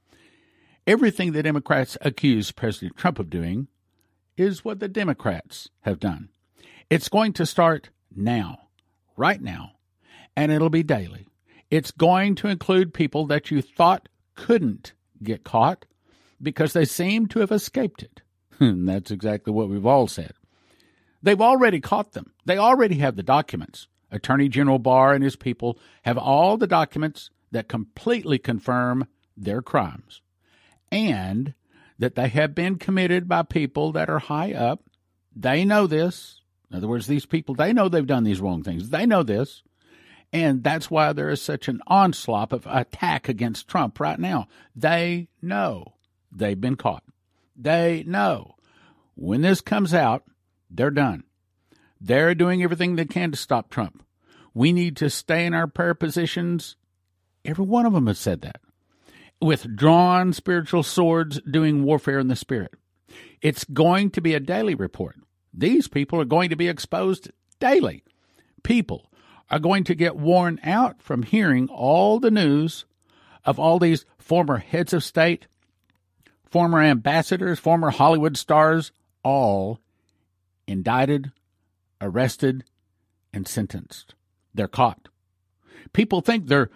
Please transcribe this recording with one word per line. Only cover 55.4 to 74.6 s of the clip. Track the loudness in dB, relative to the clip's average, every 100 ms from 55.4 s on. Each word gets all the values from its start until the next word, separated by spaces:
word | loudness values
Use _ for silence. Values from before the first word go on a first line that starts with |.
| 0
in |
our | -2 -4
prayer | -2 -2 -2
positions. | -4 -2 -4 -4 -4 -4 -8 -18 _ _ _ _ _ _ -8
Every | -4 0
one | 2 4
of |
them | 4 2
has | 0
said | -2 -4
that. | -6 -16 _ _ _ _ _ -20 -20 _
With | 0 0 -2 2
drawn | 6 6 6 4 2
spiritual | -2 -2 -2 0 -2
swords, | 0 0 2 2 0 -6 -4
doing | 0 2 2
warfare | 2 0 0 -2
in | -2
the | -4
spirit. | -4 -6 -6 -14 _ _ _ -20 -20 _
It's | -4 -4
going | -4 2 4 4 0
to | -2
be | -2
a | -2
daily | -2 -4 -4 -4
report. | -6 -8 -10 -12 _ _ _
These | -4 2 2 0
people | -4 -2 -2
are | 0
going | 0 0
to | 0
be | -2
exposed | -4 -6 -4 -2 -4 -8 -20 _ _
daily. | 2 4 2 -4 _ _ _ _ _ _
People | 0 0 0 -8 -12 _ _ -20 _
are | -2
going | 2 0 0
to | 0
get | -2 0
worn | 2 2 2 -2
out | -2 0 0 -2
from | -6 -6
hearing | 0 2 2 2 0
all | -2 2 4 4 4
the | 4
news | 4 4 2 0 -4 -16 _ _ _ _ _ -4
of | 0
all | 2 4
these | 4 2 -4 _
former | -2 0 2
heads | -2